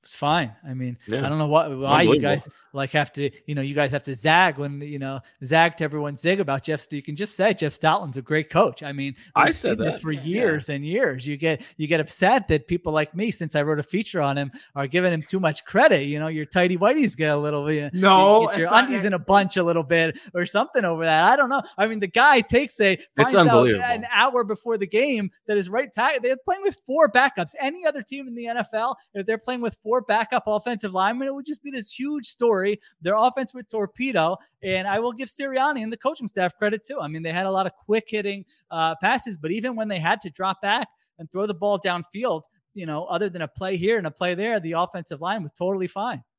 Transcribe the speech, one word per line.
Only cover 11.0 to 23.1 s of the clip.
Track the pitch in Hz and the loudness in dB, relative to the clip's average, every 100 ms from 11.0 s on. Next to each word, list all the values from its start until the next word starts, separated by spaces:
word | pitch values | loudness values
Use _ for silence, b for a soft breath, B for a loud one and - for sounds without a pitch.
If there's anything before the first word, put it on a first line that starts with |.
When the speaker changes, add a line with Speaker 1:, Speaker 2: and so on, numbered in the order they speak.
| 226 131 131 | 0 -2 -8
Speaker 1:
You | 143 | -4
get, | 160 151 B - | -2 -2 B -8
you | 151 | -2
get | 165 | 0
upset | 147 - 190 254 190 | -2 2 4 4 2
that | 156 - | -2 0
people | 170 165 | -4 0
like | 156 151 | -2 -2
me, | 170 226 | -4 -4
since | - 160 151 | -4 -2 -2
I | |
wrote | 147 151 | 0 -2
a | |
feature | 143 196 220 185 | -2 -4 -4 -2
on | 143 139 | 0 -2
him, | 139 262 B 143 | -4 -10 B -8
are | 139 | -2
giving | 170 180 | 0 2
him | 165 | 0
too | 147 190 | -4 -2
much | 170 151 | -2 -2
credit. | - 196 302 175 | -2 4 6 4
You | 143 151 | 0 -4
know, | 156 | -4
your | 156 | -6
tighty | 151 185 180 180 | -2 0 2 2
whities | 202 302 240 - | 2 2 0 0
get | 156 | 0
a | 147 | 0
little | 147 147 147 | 0 -2 -2
bit, | 151 147 | -2 -2
Speaker 3:
No, | 180 196 190 196 214 | 2 6 8 8 8
Speaker 1:
you | 220 | 6
get | 196 | 0
your | 160 | 4
Speaker 3:
it's | |
not | 220 | 4
Speaker 1:
undies | 262 233 | 4 0
Speaker 3:
that | 196 | 0
Speaker 1:
in | |
a | 185 | -2
bunch | - 196 190 190 | 4 4 4 0
a | |
little | 170 165 | 2 0
bit | 139 165 165 160 B | 2 2 2 -2 B
or | 175 | -4
something | 180 202 226 262 | -2 0 0 0
over | 185 165 165 | 0 0 2
that. | 156 180 | 6 6
I | |
don't | 269 262 | 6 2
know. | 269 B - | 0 B -2
I | 214 | -2
mean, | 220 | 0
the | 196 | -2
guy | 226 285 269 | 4 6 6
takes | - 233 277 - | 4 0 0 0
a, | 202 | 2
Speaker 2:
It's | 185 - | 2 -4